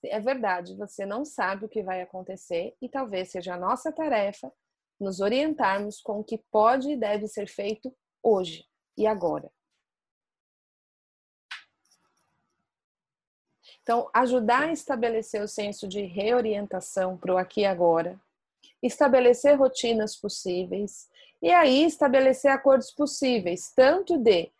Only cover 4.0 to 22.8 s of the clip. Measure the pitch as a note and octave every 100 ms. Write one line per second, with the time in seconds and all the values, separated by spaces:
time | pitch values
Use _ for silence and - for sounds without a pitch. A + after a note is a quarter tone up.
4 | D#4 A3+ G3+ G3+ - _ _ _ _ _
5 | G3 F#3 G3 B3+ D#4 D4+ G#3 G3 G#3 -
6 | - G#3 G#3+ A3 _ G#3+ A3 C4 C4+ C#4+
7 | G#3+ G#3 G#3+ - G3+ - G3+ G#3+ B3+ _
8 | _ _ A#3 G3 F3+ D#3+ _ _ _ -
9 | G#3+ G#3 E3+ D3+ - _ _ _ _ _
10 | _ _ _ _ _ _ _ _ _ _
11 | _ _ _ _ _ - _ _ _ _
12 | _ _ _ _ _ _ _ _ _ _
13 | _ _ _ _ _ _ _ _ - A#3
14 | A#3 A3 B3+ B3+ G#3+ B3 D#4 D#4 - B3+
15 | A3+ A3+ A3 G#3 G#3 - G#3 G3+ G3+ G3
16 | G3 F3+ G#3 B3 A3 G3+ G3+ F#3 - G3
17 | F#3 F#3 F#3 F#3 F#3 - G3 F3 F3 E3
18 | E3+ F#3+ _ _ _ _ _ _ B3 -
19 | C#4+ B3+ B3 A#3+ C#4+ C#4+ C4 C4 A#3 A3+
20 | G#3+ - G3+ - F#3+ F3+ F3+ F#3+ G3+ -
21 | - _ _ _ E4+ F4 D4+ C4 E4 -
22 | C#4+ C4+ C4 B3+ C#4 C4+ C#4 C4+